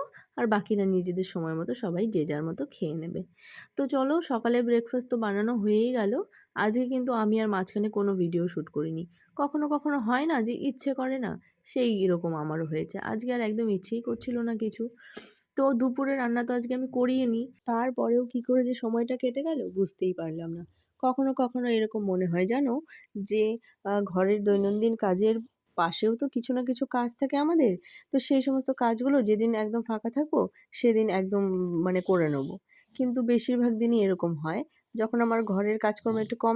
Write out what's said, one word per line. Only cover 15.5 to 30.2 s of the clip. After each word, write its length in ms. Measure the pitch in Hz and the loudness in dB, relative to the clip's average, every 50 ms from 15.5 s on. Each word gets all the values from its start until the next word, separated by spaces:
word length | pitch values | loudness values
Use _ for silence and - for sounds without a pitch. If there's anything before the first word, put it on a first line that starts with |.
| _ | _
তো 100 | - 269 269 277 | 2 4 4 4
দুপুরে 400 | 233 254 262 247 277 277 269 277 | 4 2 2 2 0 0 0 0
রান্না 260 | 269 247 233 233 240 240 | 0 0 0 0 0 0
তো 80 | 247 247 | 0 0
আজকে 200 | 247 240 240 254 | -2 -2 -2 -2
আমি 120 | 254 262 254 | -2 -4 -2
করিই 340 | - 247 247 247 262 262 262 | 0 0 2 2 2 2 2
নি, 160 | 240 226 226 240 262 - _ _ | 2 0 0 -2 -6 -10 _ _
তারপরেও 580 | - 233 226 240 262 247 240 233 226 233 240 247 | -2 -2 0 0 0 0 0 2 2 2 2 2
কি 140 | 240 - 247 | 0 -2 -4
করে 200 | 240 - 254 254 254 | 0 2 2 2 2
যে 100 | 247 254 | 2 0
সময়টা 400 | 240 - 220 226 233 240 240 254 240 | -2 -2 -2 0 0 0 0 -2 -2
কেটে 240 | - 247 240 277 285 | -2 -2 -2 -2 -2
গেল 160 | 330 320 277 202 180 180 | -2 -2 -4 -4 -4 -2
বুঝতেই 380 | 190 196 180 - - 190 185 185 | -2 -2 -2 -2 -2 -2 -2 -2
পারলাম 360 | 175 165 160 160 165 165 165 | -2 -6 -6 -6 -6 -8 -8
না। 120 | 165 170 170 - _ _ _ _ _ _ - | -8 -10 -12 -14 _ _ _ _ _ _ -2
কখনো 280 | 254 254 269 269 269 262 | 0 0 0 0 0 0
কখনো 340 | - 254 240 247 254 247 247 | 0 -2 -2 -2 -2 0 0
এরকম 320 | 233 220 220 214 - 220 208 | 2 2 2 0 -2 -2 -2
মনে 220 | 196 185 180 185 180 | 0 0 0 0 0
হয় 180 | 170 175 185 | 2 2 2
জানো 280 | 196 233 269 285 254 233 285 320 - - - - - - 208 196 | 2 2 0 0 0 0 -2 -6 -8 -14 -20 -20 -14 -10 -10 -6
যে, 200 | 202 208 220 214 214 226 233 - _ _ _ - | -2 0 2 2 2 0 -4 -8 _ _ _ -4
আহ, 160 | 196 202 208 208 | -2 0 0 0
ঘরের 360 | 196 175 185 185 190 208 214 202 | 0 2 2 2 4 2 2 4
দৈনন্দিন 520 | 208 202 196 196 196 202 208 220 226 226 | 4 4 4 4 2 2 2 2 2 2
কাজের 400 | 220 - 196 180 185 208 220 226 226 226 - _ _ _ _ _ - | 2 2 2 2 4 4 2 2 0 -2 -8 _ _ _ _ _ 0
পাশেও 360 | 170 170 175 - - 220 233 | 0 0 0 0 0 0 0
তো 100 | 233 285 269 | 0 -2 -4
কিছু 240 | - 247 233 - 254 | -2 -4 -2 -2 -2
না 80 | 247 254 | -2 -2
কিছু 200 | 247 254 233 269 | -2 -2 -2 -4
কাজ 240 | - - 247 240 240 233 | -2 -2 -2 -2 -2 -2
থাকে 200 | - 277 262 285 285 | -2 -2 -2 0 0
আমাদের। 360 | 294 311 349 320 285 214 180 185 - - - - - _ | 2 2 4 4 4 4 2 0 -4 -12 -20 -20 -8 _
তো 80 | - 269 | -2 -2
সেই 220 | 247 - 285 269 | 0 2 2 2
সমস্ত 280 | 247 269 269 269 262 - 262 - | 2 2 0 0 0 -2 -2 0
কাজগুলো 400 | 247 233 226 220 247 269 285 285 233 | 0 0 0 0 2 2 2 4 4
যেদিন 280 | 202 214 208 226 233 233 | 4 2 2 2 2 0
একদম 260 | 214 214 214 220 233 | 0 -2 -2 -2 -2
ফাঁকা 280 | 226 - 226 214 - 233 | -2 -2 -4 -4 -4 -4
থাকবো 300 | 240 269 | -2 -2